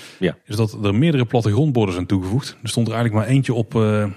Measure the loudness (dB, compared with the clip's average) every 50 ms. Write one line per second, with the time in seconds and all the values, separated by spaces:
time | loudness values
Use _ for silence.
0 | -20 -20 -8 -4 -2 -2 -2 -4 _ -6 -4 -2 -2 -2 -2 -2 -2 0 2 2
1 | 2 2 2 2 0 0 0 0 0 2 2 2 2 2 2 2 2 0 0 -2
2 | -2 -2 -2 -2 0 -2 -2 -4 -4 -6 -10 -12 -12 -6 -2 -2 -2 0 0 -2
3 | -2 0 0 0 0 2 2 2 2 2 0 -2 -2 -2 0 0 2 2 2 2
4 | 0 -2 -4